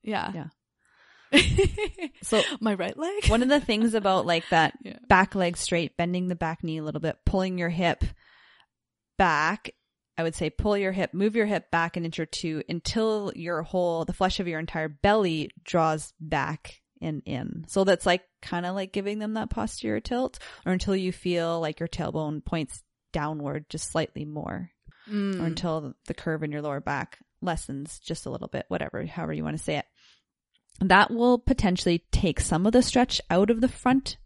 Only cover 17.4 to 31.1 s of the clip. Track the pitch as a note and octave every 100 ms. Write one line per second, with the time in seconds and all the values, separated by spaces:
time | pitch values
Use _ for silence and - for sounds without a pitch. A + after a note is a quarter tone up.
17.4 | - - D#3 F#3+ F#3+ F3 - F3+ _ _
18.4 | - F3 F3+ G3 F#3+ G3+ G3 G#3+ G#3+ A3
19.4 | A3 - A3 - A3+ G#3+ - B3 C4 -
20.4 | - - - F#3 - F#3+ F#3 F3+ F3+ E3+
21.4 | E3 E3 D#3+ D#3+ E3 - D#3 D#3 D#3 D3+
22.4 | - E3 D3 - _ _ _ E3 D3+ D#3
23.4 | C#3+ D3 D3+ D#3+ - - D#3+ - D3+ D3+
24.4 | - - F3+ _ - - - G#3 G3 F#3+
25.4 | E3 D#3+ E3 D#3+ D3 - - - - D#3
26.4 | D#3 D3 D3 C#3 - C#3 - - _ _
27.4 | F3+ E3 - C#3 D3 - - E3 - B2+
28.4 | - - - F#3 C#3+ - E3 E3+ D#3+ D3+
29.4 | D#3 D#3 - D3+ - _ _ _ _ _
30.4 | _ _ _ - F#3 F#3 -